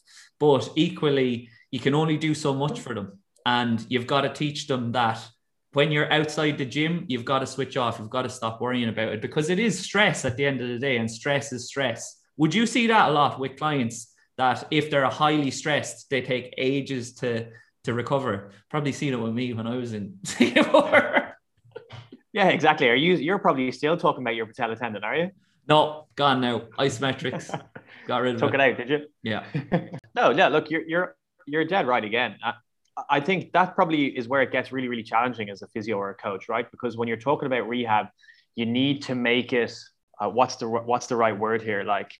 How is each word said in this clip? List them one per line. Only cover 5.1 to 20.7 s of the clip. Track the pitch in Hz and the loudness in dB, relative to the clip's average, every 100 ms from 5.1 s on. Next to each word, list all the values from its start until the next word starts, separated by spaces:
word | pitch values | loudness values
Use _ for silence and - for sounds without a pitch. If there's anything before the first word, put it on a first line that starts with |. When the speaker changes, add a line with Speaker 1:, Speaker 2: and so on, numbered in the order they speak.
| 110 - _ _ _ _ | -2 -10 _ _ _ _
Speaker 1:
when | 139 156 | 0 2
you're | 147 151 | 2 4
outside | 156 151 - 151 143 | 4 2 0 0 0
the | 131 | -4
gym, | 131 160 175 - | -2 -2 -2 -4
you've | 123 117 | -4 0
gotta | 135 131 | -2 -2
switch | - 127 135 | -6 -4 -2
off. | 120 110 | -2 -4
You've | 110 | -6
gotta | 127 123 | -4 -4
stop | - 113 110 | -4 -6 -4
worrying | 123 123 117 | -4 0 -2
about | 107 113 | -2 -2
it | 110 | -4
because | 120 156 156 | -4 -2 0
it | 185 | 0
is | 233 - | 0 -2
stress | - 196 208 - 131 | -2 2 2 2 -4
at | 120 | 0
the | 143 | 0
end | 131 | 0
of | 123 | -4
the | 120 | -2
day, | 139 120 | 0 0
and | 113 | 0
stress | - 147 143 - | -4 -2 -2 -2
is | 123 - | -10 -8
stress. | 135 131 113 - - _ - | -2 -2 -4 -12 -18 _ 0
Would | 156 180 | 2 2
you | 233 | 2
see | 262 226 | 2 4
that | 220 147 | 6 6
a | |
lot | 151 135 123 | 4 2 0
with | 135 - | -8 -4
clients, | 151 147 117 - - _ _ - | -2 0 -2 -4 -16 _ _ 0
that | 127 120 - | 0 0 0
if | 156 151 | 0 2
they're | 147 131 | 2 2
highly | - 151 151 139 | 2 2 4 0
stressed, | - 160 139 113 - - | -2 -2 -2 -2 -12 -4
they | 131 | -4
take | 123 127 123 - | 0 -4 -4 -2
ages | 131 139 135 135 117 - | 0 0 -2 -6 -6 -6
to, | 123 113 117 - _ _ | -4 -4 -6 -14 _ _
to | - | -4
recover? | 117 120 139 127 101 - - _ | -4 0 0 0 -4 -8 -20 _
Probably | - 131 | -4 -2
seen | - 147 | -2 -2
it | 123 | -2
with | 113 117 | -2 -2
me | 127 | -4
when | 113 113 | -4 -4
I | 123 | -6
was | 120 | -6
in | 107 98 - | -6 -8 -10
<laughs> | |
Singapore. | - - 120 - - | -12 2 4 4 6